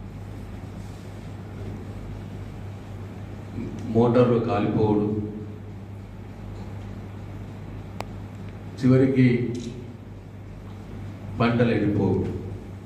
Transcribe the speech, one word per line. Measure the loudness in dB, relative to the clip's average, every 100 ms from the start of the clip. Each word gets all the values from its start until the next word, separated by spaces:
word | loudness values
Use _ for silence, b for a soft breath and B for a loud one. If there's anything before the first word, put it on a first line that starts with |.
| -10 -10 -10 -10 -10 -10 -10 -10 -10 -10 -10 -10 -10 -10 -10 -8 -6 -6 -8 -8 -8 -8 -8 -8 -10 -10 -10 -10 -10 -10 -10 -10 -10 -10 -8 -6 -4 -4 2
మోటార్లు | 6 6 8 8 6
కాలిపోవడు, | 4 2 2 4 4 4 2 0 -2 -6 -10 -10 -12 -12 -12 -12 -12 -12 -12 -10 -10 -10 -8 -8 -8 -8 -8 -10 -10 -10 -10 -10 -10 -8 -10 -8 -8 -8 -10 -10 -10 -10 -10 4
చివరికి | 8 10 10 8 8 8 2 -2 -4 -8 -10 -12 -12 -12 -14 -14 -12 -12 -12 -12 -10 -8 -8 -8 -6 2
పంటలు | 4 6 4
ఎండిపోవు, | 4 4 4 4 4 2 -2 -4 -8 -8 -12